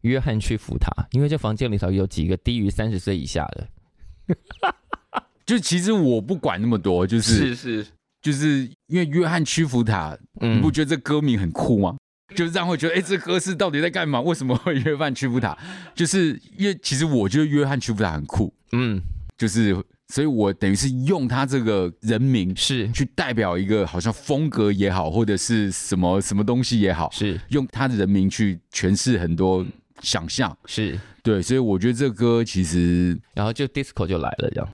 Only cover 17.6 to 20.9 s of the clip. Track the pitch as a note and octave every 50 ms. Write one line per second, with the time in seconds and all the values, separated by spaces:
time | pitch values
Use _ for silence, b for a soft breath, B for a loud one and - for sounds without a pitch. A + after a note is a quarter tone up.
17.6 | C#3+ C#3 C#3+ B2+ - - A2+ G2+ G#2+ F2 D#2 D2+ C#2+ - - - G#2 - - _
18.6 | _ _ - A#2+ B2+ A2+ G#2 F#2 F2 - - - - - - - A#2 G#2+ F#2+ A#2
19.6 | A2+ G2+ F#2+ F#2+ - _ _ _ _ - - C3+ D3 D#3 C3 A2 G#2 G2 F#2+ -
20.6 | - G2 G2 F#2+ C3+ C3+